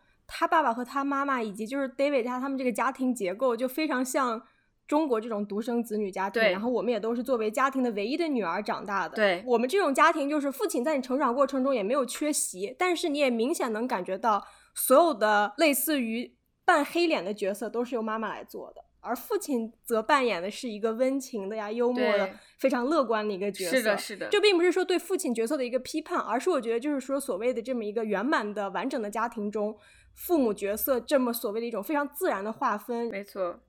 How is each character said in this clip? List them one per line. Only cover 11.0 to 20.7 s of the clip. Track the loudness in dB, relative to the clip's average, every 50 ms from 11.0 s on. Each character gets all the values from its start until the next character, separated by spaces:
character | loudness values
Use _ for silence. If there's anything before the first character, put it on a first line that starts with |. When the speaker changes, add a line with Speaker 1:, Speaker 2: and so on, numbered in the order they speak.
Speaker 1:
成 | -2 -2 0 0
长 | 2 2 2
过 | 2 2 2
程 | 2 0 0
中 | 0 0
也 | 0
没 | 0 0 0
有 | 0 0
缺 | -2 -4 -4 -2 -2
席， | 0 -2 -2 -4 -6 -8 -8 -8 -4 -2
但 | 0 0 0
是 | 0 0 -2
你 | 0 2
也 | 2 2
明 | 2 2 0 0 0
显 | 0 -2 -2 -2
能 | -2 -2 -2
感 | -2 -4 -4
觉 | -4 -4 -2
到 | 0 2 2 0 -2 -6 -16 -20 _ _ _
所 | -4 2 6 8
有 | 8 8 6 4
的 | 2 2 4 4 4 2 2 2 4
类 | 4 4 4
似 | 4 2 0 0 0
于 | 0 -2 -4 -4 -6 -8 _ _ _ _ _ _ _
扮 | 4 4 4 2
黑 | 2 2 2 2 2
脸 | 2 0 0
的 | -2 -4
角 | -2 -2 -2 -2
色 | -2 -6 -4
都 | -4 -4 -4
是 | -2 -2
由 | -4
妈 | -2 -2 -2 -4
妈 | -4 -6
来 | -6 -8 -10
做 | -12 -14 -14 -14 -14 -16
的， | -20 -20 _ _ _
而 | -6 -6 -6
父 | -6 -2 -2 -2 -2
亲 | 0 0 -2 -2 -2 -4 -8 _ _
则 | -2 0 0
扮 | 4 4 4 4 4
演 | 4 0 0
的 | -2 -4
是 | -6 -6 -8
一 | -8